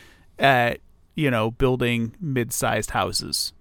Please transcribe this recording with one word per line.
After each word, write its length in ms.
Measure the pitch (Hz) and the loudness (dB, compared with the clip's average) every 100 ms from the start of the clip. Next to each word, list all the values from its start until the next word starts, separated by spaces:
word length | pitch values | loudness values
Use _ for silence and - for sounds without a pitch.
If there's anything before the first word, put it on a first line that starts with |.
| - - - - | -20 -20 -20 2
at, 420 | 139 127 120 - - _ _ | 4 4 2 -2 -12 _ _
you 160 | - 147 | -2 0
know, 200 | 120 110 | 2 0
building 640 | 117 131 127 123 120 113 - | 0 0 2 0 0 -2 -6
mid-sized 720 | 165 131 120 - 120 113 104 | -4 -2 -2 -2 -2 -2 -2
houses. 600 | 117 92 - - - - - | -2 -2 -4 -4 -6 -6 -10